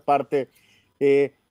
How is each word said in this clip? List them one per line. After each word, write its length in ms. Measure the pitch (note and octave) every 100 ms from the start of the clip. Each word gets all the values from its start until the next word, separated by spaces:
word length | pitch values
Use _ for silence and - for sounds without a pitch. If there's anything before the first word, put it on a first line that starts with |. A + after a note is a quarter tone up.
parte, 460 | - C#3 C3+ D3 B2+ _ _ _ _ -
eh, 340 | C#3+ C#3 C#3 _ _